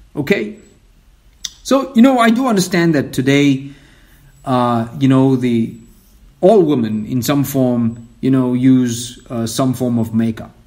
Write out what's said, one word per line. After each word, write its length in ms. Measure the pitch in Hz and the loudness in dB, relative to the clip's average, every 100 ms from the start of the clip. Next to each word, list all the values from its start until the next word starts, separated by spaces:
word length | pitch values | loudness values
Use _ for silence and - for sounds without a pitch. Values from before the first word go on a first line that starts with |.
| - 147 | -14 -10
Okay? 420 | 147 202 214 208 - _ _ _ _ _ _ _ - - | -2 -2 -4 -12 -20 _ _ _ _ _ _ _ -18 -16
So, 300 | - 277 262 | -2 -2 2
you 80 | 226 | 4
know, 160 | 269 262 | 4 6
I 140 | 226 | 2
do 160 | 226 262 | 2 0
understand 480 | 202 175 175 170 147 | 0 0 0 2 0
that 180 | 127 | -2
today, 560 | - 127 139 143 135 - - - _ _ - - _ | -2 0 2 2 0 -6 -18 -20 _ _ -20 -20 _
uh, 440 | 139 127 120 117 117 147 | -4 -2 0 -2 -4 -2
you 80 | 135 | 2
know, 280 | 131 135 123 | 2 2 0
the, 420 | 123 117 113 - - _ _ _ - _ | 0 -2 -4 -8 -20 _ _ _ -20 _
all 220 | 180 220 | 4 4
women 420 | 156 135 110 107 107 | 2 0 -2 -4 -4
in 160 | 127 | -4
some 220 | 120 143 | -2 -2
form, 680 | 135 135 127 120 117 117 - - | -2 0 0 0 -2 -6 -16 -6
you 120 | 131 | 0
know, 220 | 135 127 | 0 0
use, 720 | 123 131 127 123 113 - - - | 2 4 4 2 -4 -10 -16 -12
uh, 160 | 117 113 | -8 -4
some 280 | - 131 | -2 -2
form 260 | 117 123 117 | -2 -2 -2
of 140 | 110 | -2
makeup. 380 | 113 113 107 - - | -2 -2 -4 -14 -20